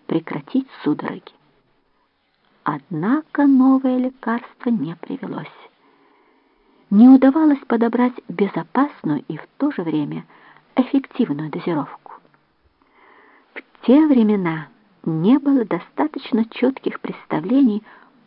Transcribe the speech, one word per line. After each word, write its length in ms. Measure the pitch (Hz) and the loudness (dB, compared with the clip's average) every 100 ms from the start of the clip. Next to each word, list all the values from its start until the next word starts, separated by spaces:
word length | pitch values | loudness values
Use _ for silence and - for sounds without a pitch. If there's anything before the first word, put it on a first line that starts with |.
| - | -6
прекратить 640 | 165 160 - - 269 262 - | -6 -6 -14 -6 -4 -4 -6
судороги. 500 | 147 151 - 185 - _ _ _ _ _ _ _ _ _ _ _ _ _ | -4 -4 -6 -12 -16 _ _ _ _ _ _ _ _ _ _ _ _ _
Однако 840 | - 147 - 156 190 294 - - 285 | -8 -8 -8 -6 -2 -4 -2 2 4
новое 520 | 269 262 262 262 254 | 4 4 2 0 -2
лекарство 720 | 254 - - 233 - _ 247 | -4 -6 -6 -6 -8 _ -4
не 260 | 226 151 165 | -4 -4 -10
привелось. 500 | - 277 190 - 151 - - _ _ _ _ _ _ _ _ _ _ _ - | -12 -10 -10 -12 -14 -20 -20 _ _ _ _ _ _ _ _ _ _ _ 0
Не 180 | 202 254 | 6 8
удавалось 500 | 262 262 302 311 277 - | 8 6 4 2 2 0
подобрать 460 | 233 233 233 247 247 - | -2 0 0 -2 -4 -10
безопасную 960 | 175 196 - 165 247 285 - 165 147 - | -4 -4 -4 -4 -2 -2 -4 -6 -6 -6
и 120 | 156 | -14
в 80 | - - | -14 -6
то 140 | 285 | -6
же 120 | 277 | -4
время 440 | 165 151 147 160 - _ - _ _ - | -4 -4 -4 -8 -14 _ -20 _ _ -4
эффективную 720 | 254 277 - - 196 143 156 | 0 -2 -4 -4 -4 -4 -8
дозировку. 640 | 175 180 156 - - - - _ _ _ _ _ _ _ _ _ _ _ _ _ | -8 -6 -6 -6 -14 -20 -20 _ _ _ _ _ _ _ _ _ _ _ _ _
В 320 | - - _ - | -20 -20 _ 2
те 200 | 277 311 | 4 6
времена 640 | 254 214 208 175 160 147 _ _ _ | 4 2 0 -2 -6 -10 _ _ _
не 340 | 170 160 180 285 | -6 -2 2 2
было 260 | 285 269 | 2 0
достаточно 800 | 214 175 - - 302 277 - 220 | 0 -6 -8 -6 -6 -8 -4 -4
четких 560 | 226 - 247 262 220 - | -4 -2 -4 -2 -8 -8
представлений 840 | - - - 156 175 262 254 208 - - _ _ | -12 -12 -8 -6 -2 2 2 0 -8 -20 _ _